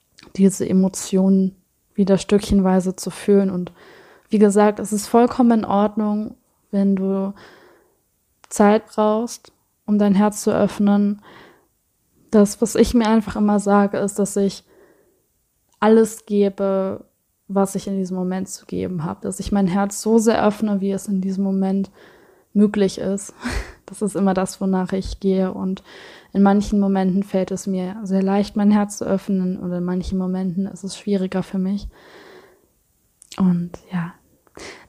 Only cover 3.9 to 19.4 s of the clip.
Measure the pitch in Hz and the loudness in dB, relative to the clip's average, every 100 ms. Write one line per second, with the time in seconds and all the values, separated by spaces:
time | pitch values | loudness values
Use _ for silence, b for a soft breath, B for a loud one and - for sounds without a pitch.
3.9 | B B B B 214 208 202 208 208 196 | B B B B 4 4 6 2 2 -4
4.9 | 214 - 233 247 - 240 226 - 196 208 | -6 0 4 4 4 4 4 2 0 0
5.9 | 208 214 208 214 - _ _ _ 196 196 | 0 -2 -2 -6 -12 _ _ _ 0 2
6.9 | 190 190 190 196 196 b b b b b | 0 0 -2 -4 -8 b b b b b
7.9 | b _ _ _ _ - - 202 220 - | b _ _ _ _ -16 2 4 4 0
8.9 | - 214 214 240 - - _ _ _ - | -2 0 0 -4 -10 -20 _ _ _ -2
9.9 | 208 208 190 208 208 220 - 202 - 202 | 0 2 4 2 0 -2 0 0 2 2
10.9 | 202 202 202 B B B B B _ _ | 2 2 -2 B B B B B _ _
11.9 | _ _ _ _ 220 202 - 220 - - | _ _ _ _ 2 2 2 -2 2 4
12.9 | 240 214 226 214 214 208 208 202 202 202 | 4 2 2 0 -2 2 2 2 2 2
13.9 | 202 202 - 196 202 196 - _ b b | 0 -4 -2 -2 0 -2 -4 _ b b
14.9 | b b b b _ _ _ _ - 214 | b b b b _ _ _ _ -2 4
15.9 | 220 214 - - 202 202 196 196 190 190 | 6 4 -2 -4 0 0 0 -2 0 -2
16.9 | 208 - _ _ _ _ 196 190 196 - | -6 -12 _ _ _ _ -2 0 -2 -6
17.9 | 196 185 185 185 185 190 - - 180 - | -6 -4 -4 -4 -4 -8 -12 -10 -6 -6
18.9 | 180 165 196 196 185 | -4 -6 -6 -8 -8